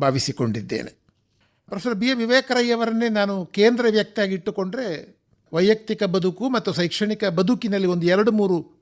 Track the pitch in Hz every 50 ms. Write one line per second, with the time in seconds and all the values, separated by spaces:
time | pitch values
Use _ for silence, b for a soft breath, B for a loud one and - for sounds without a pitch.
0 | 143 135 131 131 - 143 127 - 127 113 104 113 98 90 - - - - - _
1 | _ _ _ _ _ _ _ _ _ _ _ _ _ - 185 196 - 247 233 185
2 | 233 262 269 240 226 226 240 262 254 - 247 247 240 240 233 226 233 226 226 226
3 | 240 233 214 208 202 202 196 190 170 - - 202 208 233 240 226 240 220 214 214
4 | 202 208 - 226 202 190 190 175 - 214 208 202 185 185 185 262 247 196 156 143
5 | - - - _ _ _ _ _ _ _ 156 170 185 208 214 214 - - 208 -
6 | 208 185 175 190 175 185 165 - 233 269 254 214 - 196 147 170 175 170 - -
7 | 208 208 214 208 214 196 165 175 185 214 247 - - 202 202 196 190 180 180 175
8 | 165 175 180 202 214 233 214 214 202 202 180 160 - - _ _